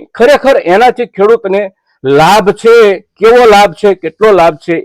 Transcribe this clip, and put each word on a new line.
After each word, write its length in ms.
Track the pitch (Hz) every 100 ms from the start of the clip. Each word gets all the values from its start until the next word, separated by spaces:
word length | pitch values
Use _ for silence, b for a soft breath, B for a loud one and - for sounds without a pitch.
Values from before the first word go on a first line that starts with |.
| -
ખરેખર 440 | - 247 277 262 240
એનાથી 480 | 160 190 247 - 240 -
ખેડૂતને 460 | 202 233 196 190 196 - _ _
લાભ 440 | 131 143 160 208 196
છે, 240 | 196 226 233 214 185 - _
કેવો 300 | 220 247 240
લાભ 280 | 208 208
છે, 200 | 156 208
કેટલો 380 | 185 165 - 220
લાભ 260 | 190 170 151
છે, 160 | - 165